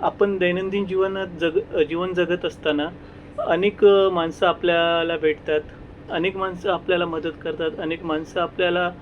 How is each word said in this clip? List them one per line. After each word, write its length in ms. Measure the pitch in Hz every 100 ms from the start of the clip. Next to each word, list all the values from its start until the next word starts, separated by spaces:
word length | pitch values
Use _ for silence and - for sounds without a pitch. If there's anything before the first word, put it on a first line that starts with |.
आपण 340 | 170 - 202 196
दैनंदिन 480 | 180 180 190 202 190
जीवनात 400 | 185 190 190 190
जग-, 480 | 170 165 165 -
अ, 80 | -
जीवन 300 | 147 165 185
जगत 320 | 180 170 175
असताना 440 | 170 147 160 147 156 180 - - - -
अनेक, 460 | - 165 196 202
अ, 240 | 208 196 190
माणसं 380 | 180 165 156 185
आपल्याला 720 | 170 175 170 170 170 165 165
भेटतात, 440 | 156 147 - 151 151 - - - -
अनेक 260 | 165 180 190
माणसं 360 | 190 175 202
आपल्याला 340 | 170 - 180 170
मदत 240 | 160 160 156
करतात, 280 | 165 156 160 151
अनेक 260 | 160 165
माणसं 360 | 170 156 160 190
आपल्याला, 460 | 170 - 180 175 175 175